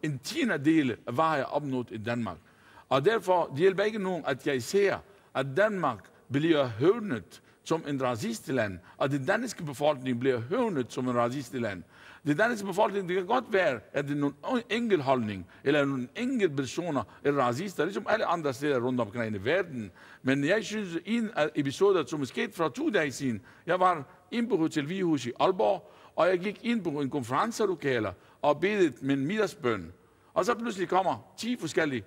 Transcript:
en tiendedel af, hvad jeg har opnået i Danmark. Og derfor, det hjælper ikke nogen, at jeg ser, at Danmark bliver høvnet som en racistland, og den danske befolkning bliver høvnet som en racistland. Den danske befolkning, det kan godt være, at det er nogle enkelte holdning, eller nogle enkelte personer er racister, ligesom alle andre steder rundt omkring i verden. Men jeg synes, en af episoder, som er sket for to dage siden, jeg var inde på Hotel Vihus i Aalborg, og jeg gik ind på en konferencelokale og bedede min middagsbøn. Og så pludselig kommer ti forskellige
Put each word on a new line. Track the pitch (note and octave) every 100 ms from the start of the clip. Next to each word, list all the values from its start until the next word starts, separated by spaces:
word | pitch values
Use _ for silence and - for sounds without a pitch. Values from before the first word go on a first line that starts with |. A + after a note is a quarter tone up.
en | D#3 C3+
tiendedel | - C4 C4 D#3+ C#3 D#3+ C3+
af, | G#2 -
hvad | A#2+ D#3+
jeg |
har | D3+
opnået | B2+ D3 D3+ C3 A#2
i | A2
Danmark. | G#2+ A#2+ A2 D#2+ _ _ - - -
Og | C3+ D3+
derfor, | A3+ - F3+ D#3+
det | C#3
hjælper | F#3+ F#3
ikke | G#3+ A3
nogen, | F#3+ F3 C3+
at | C3+ D#3+
jeg | C3+
ser, | A2+ G3 G3 A2 - - _ B2+
at | C#3 C3+
Danmark | G#3+ G3 D3+ G#2+ - _ _
bliver | C#3 D#3+ D#3 C3
høvnet | G#2+ D3+ A#3 G#3 A#2+ E2+ - _ _
som | - E3 E3
en | C#3+
racistland, | C3 A#2 A2+ A2 - C3 G#2+ F#2 - -
og | C#3
den | C#3+ C3
danske | G#3 A#3+ -
befolkning | D#3 C3 D3 C#3+ C3 A#2+
bliver | C3 B2
høvnet | A2+ G#3 A#3 D#3+ A#2
som | - B2+
en | A#2+
racistland. | A#2+ C3 C3 C3 A2+ F#2 - - - - D3
Den | D3
danske | A3 A#3 G3
befolkning, | F#3 A3 G3+ F3+
det | F#3
kan | F3+
godt | B3+ -
være, | G3+ F3 A#2+ -
at | - C#3+
det |
er | D3
nogle | C#3+ C#3+ F#3+ B3+ -
enkelte | G#3+ A#3+ F3+
holdning, | C3 C3 G#2+ G2 F2 -
eller | C3+ D3 C#3
nogle | C3+ B2 -
enkelte | B3 C4 F#3+ C#3
personer | C3 - E3+ C#3 G#2+ -
er | C#3+
racister, | C#3+ B2 A#2+ G3+ F3 D3+
ligesom | A3+ G3+
alle | G#3+ G3
andre | E3+ C#3+
steder | B2 D3 C3+
rundt | A#2+ B2+
omkring | A2 A#2 A2+ G#2
i |
verden. | G#2+ F3 F3+ C3 G2+ - - -
Men | B2+ C3+ C#3+
jeg | G#3+ G3
synes, | G#3+ G3 E3 -
en | A#3 A3 -
af | D#3 -
episoder, | C#3 B2+ G3 F#3 C#3+
som | D#3
er | C3
sket | - A#3
for | - D#3+
to | - D#4+
dage | G3+ D3+
siden, | B2 C3+ G#2+ - - -
jeg | F3+
var | F#3 E3+ C3 - _
inde | A3+ A#3
på | G3
Hotel | D#3+ D#3 C#3+
Vihus | F#3+ F3+ D3+ A#2+
i | -
Aalborg, | D#3 F#3+ G#3+ F#3 - - - -
og | E3
jeg | F#3
gik | F#3 G3
ind | A3 A#3
på | F3
en | D3 C#3
konferencelokale | D3 A2+ C3+ G#3+ A3+ G#3 E3 C#3+ B2 G#2 F#2 - _
og | D3 C#3+
bedede | F3+ G#3 E3+ B2
min | C3+ C#3 C3+
middagsbøn. | G#3+ G3+ - B2 G#2+ E2 - _ _ _
Og | - F#3
så | A3+
pludselig | A#3 F#3+ F3
kommer | F#3 F#3 A#2+ - -
ti | A3 B3
forskellige | E3+ - D#3 B2+